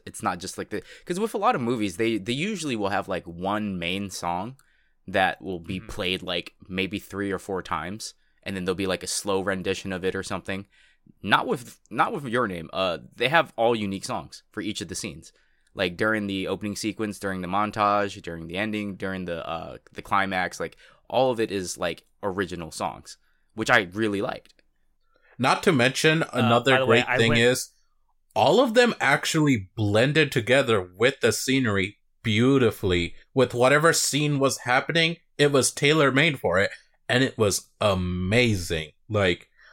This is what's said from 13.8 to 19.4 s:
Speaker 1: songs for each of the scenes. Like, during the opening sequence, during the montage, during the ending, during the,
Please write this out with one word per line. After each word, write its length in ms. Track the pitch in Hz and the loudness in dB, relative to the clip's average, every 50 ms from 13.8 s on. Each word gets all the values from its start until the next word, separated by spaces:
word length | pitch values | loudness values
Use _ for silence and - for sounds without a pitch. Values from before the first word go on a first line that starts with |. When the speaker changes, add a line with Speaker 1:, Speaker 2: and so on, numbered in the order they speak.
| 104 98 95 92 - | 0 -4 -4 -6 -6
Speaker 1:
songs 380 | - 120 95 - - - - _ _ | -6 -8 -8 -8 -12 -18 -20 _ _
for 100 | - 110 | -10 -8
each 200 | 87 104 104 - | -6 -6 -6 -6
of 60 | 101 | -8
the 60 | 80 92 | -8 -10
scenes. 400 | - - 98 71 80 76 - _ _ _ _ _ _ _ _ - | -10 -10 -10 -12 -14 -20 -20 _ _ _ _ _ _ _ _ -4
Like, 240 | - 95 92 87 | -2 -2 -2 0
during 300 | 85 110 110 110 107 104 | 0 0 0 0 0 -2
the 200 | 98 98 95 92 | -2 -2 -2 -2
opening 280 | 80 98 92 104 104 98 | -4 -4 -4 -4 -8 -6
sequence, 420 | - - 107 95 - 110 104 98 | -4 -4 -4 -4 -4 -6 -6 -6
during 240 | - 101 98 95 92 | -6 -6 -6 -4 -4
the 60 | 90 | -6
montage, 760 | 90 95 101 107 104 101 107 104 104 104 104 101 98 95 101 | -4 -2 -2 -2 -2 0 0 2 2 2 2 0 -2 -6 -10
during 240 | - 87 85 82 82 | -12 -12 -10 -10 -10
the 120 | 82 82 | -8 -6
ending, 400 | 92 107 110 107 107 104 101 92 | -6 -4 -4 -4 -6 -6 -6 -8
during 280 | - 98 95 95 92 92 | -8 -6 -6 -6 -6 -6
the, 220 | 87 85 82 | -6 -6 -8